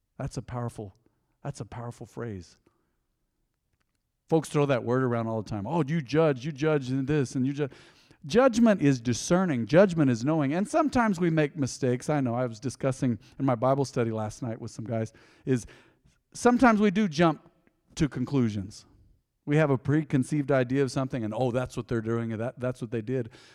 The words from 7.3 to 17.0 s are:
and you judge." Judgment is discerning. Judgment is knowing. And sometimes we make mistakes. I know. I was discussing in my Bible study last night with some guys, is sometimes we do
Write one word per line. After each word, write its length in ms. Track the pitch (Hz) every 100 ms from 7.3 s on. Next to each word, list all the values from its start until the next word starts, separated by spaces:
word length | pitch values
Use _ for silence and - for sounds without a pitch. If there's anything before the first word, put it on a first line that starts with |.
| 135
and 100 | 131
you 60 |
judge." 200 | 143 139 - - _ _ _ 147
Judgment 560 | 202 269 220 226 185
is 200 | 143 127
discerning. 640 | 117 113 - 175 185 123 107
Judgment 460 | 156 202 165 139
is 120 | 117
knowing. 300 | 131 160 135
And 140 | 170 202
sometimes 520 | 320 311 254 220 170
we 100 | 175
make 280 | 160 147 160
mistakes. 520 | 127 - 131 123 -
I 120 | 151
know. 140 | 127 120
I 100 | 127
was 140 | 110
discussing 580 | 127 - 139 - 131 113 - -
in 60 | 135
my 100 | 117
Bible 300 | 127 139 135
study 260 | 135 117
last 300 | 110 107 -
night 200 | 120 113
with 100 | 117
some 140 | - 117
guys, 280 | 113 113 - _ _ 143
is 200 | 127 - - _ _ _ _ _
sometimes 460 | - 240 247 247 214
we 120 | 208
do 160 | 185